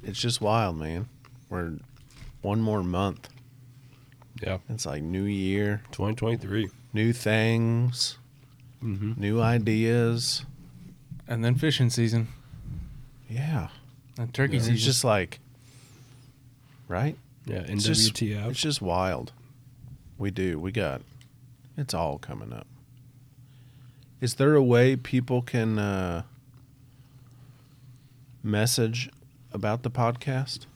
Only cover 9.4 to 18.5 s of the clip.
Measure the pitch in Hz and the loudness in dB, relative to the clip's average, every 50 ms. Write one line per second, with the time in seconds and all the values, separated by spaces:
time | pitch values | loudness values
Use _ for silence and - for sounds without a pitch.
9.4 | 117 113 120 120 107 110 110 110 113 113 117 120 117 117 117 117 120 - - - | 4 4 4 4 2 2 2 4 4 4 4 4 4 2 2 0 -2 -2 -4 -4
10.4 | - - - - - - - - - - - - - - - - - - 120 113 | -6 -10 -16 -18 -20 -20 -20 -20 -20 -20 -20 -20 -18 -16 -16 -16 -10 -6 -4 0
11.4 | 113 120 123 - 160 160 139 - 131 117 120 - 117 113 110 117 113 117 - - | 2 2 2 4 2 2 2 4 2 2 4 4 2 2 2 0 0 -2 -6 -14
12.4 | - - - - - - - - - - - - - - - - - - 110 120 | -18 -18 -18 -14 -12 -10 -10 -10 -10 -12 -14 -16 -18 -18 -20 -20 -14 -8 -6 -4
13.4 | 139 156 160 127 80 - - - - - - - - - - - 120 120 - - | -2 -2 -2 -2 -4 -4 -10 -16 -20 -20 -20 -20 -20 -18 -10 -8 -8 -6 -2 -2
14.4 | 135 139 - 127 117 113 117 107 113 139 131 - - 127 107 101 90 85 - - | -2 0 2 0 2 2 2 4 4 2 2 2 4 4 4 4 2 0 -4 -14
15.4 | - - - - - - - - - - - - - - - - - - - - | -20 -20 -20 -20 -20 -20 -20 -20 -20 -20 -20 -20 -20 -20 -20 -20 -20 -20 -20 -20
16.4 | - - - _ - - - - - - 87 90 120 151 147 - - - - - | -20 -20 -20 _ -20 -20 -20 -20 -10 -6 -2 0 0 0 -2 -6 -16 -20 -20 -16
17.4 | - - 104 95 - - - 104 101 107 107 110 110 110 107 - 117 104 104 104 | -10 -8 -6 -6 -6 -4 -2 -2 0 2 2 4 2 2 2 0 -2 -2 -2 -4
18.4 | 101 120 | -4 -4